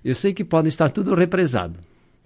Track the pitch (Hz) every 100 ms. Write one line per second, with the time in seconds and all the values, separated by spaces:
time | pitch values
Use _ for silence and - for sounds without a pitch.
0 | 127 131 202 190 190 165 156 - 156 -
1 | 202 180 175 190 165 117 87 85 - _
2 | _ _